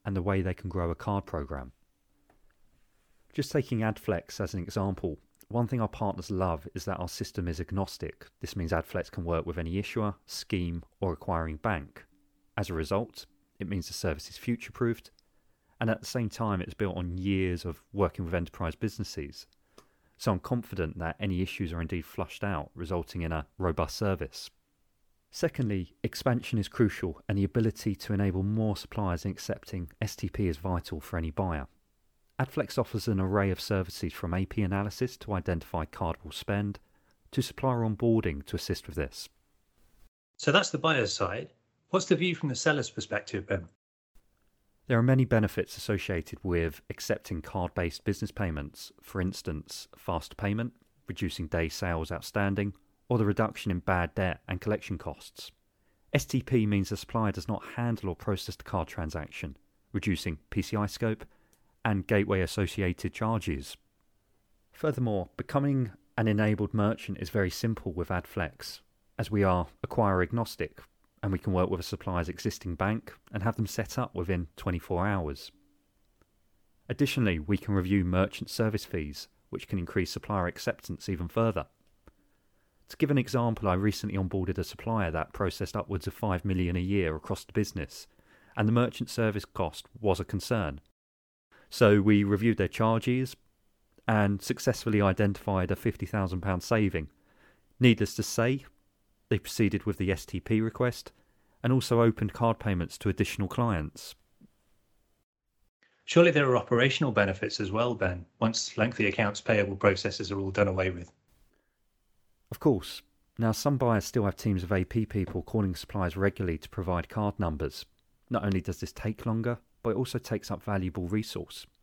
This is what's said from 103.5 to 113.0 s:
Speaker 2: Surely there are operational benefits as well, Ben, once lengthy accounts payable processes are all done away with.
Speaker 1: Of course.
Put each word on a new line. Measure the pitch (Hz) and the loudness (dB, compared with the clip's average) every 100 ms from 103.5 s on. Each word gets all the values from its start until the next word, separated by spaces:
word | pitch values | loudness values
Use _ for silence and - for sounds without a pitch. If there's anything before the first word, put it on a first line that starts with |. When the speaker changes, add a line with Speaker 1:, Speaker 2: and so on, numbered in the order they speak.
| - 117 87 76 - - - _ _ - _ _ _ _ _ _ _ _ _ _ _ _ _ _ _ | 0 2 0 -2 -8 -18 -18 _ _ -20 _ _ _ _ _ _ _ _ _ _ _ _ _ _ _
Speaker 2:
Surely | - 170 175 | 4 8 8
there | 147 135 | 8 6
are | 127 | 4
operational | - 120 135 - 139 | 4 4 6 4 2
benefits | 104 98 95 107 - | 4 4 2 -2 -2
as | 95 | -2
well, | 107 123 | 2 0
Ben, | 117 92 90 - - | 2 0 -2 -10 0
once | 113 - - - | 0 0 -4 0
lengthy | 107 - 101 | 0 2 0
accounts | - 104 104 | 2 0 0
payable | - 107 95 | 2 2 2
processes | 95 104 92 101 - 95 | 4 4 4 -2 -4 -4
are | 98 | -2
all | 95 | -2
done | 92 98 | 2 2
away | 95 92 | 4 0
with. | 85 85 _ _ _ _ _ _ _ _ _ _ _ _ _ - | -2 -12 _ _ _ _ _ _ _ _ _ _ _ _ _ -16
Speaker 1:
Of | - | 0
course. | 151 101 - - | 4 2 0 -14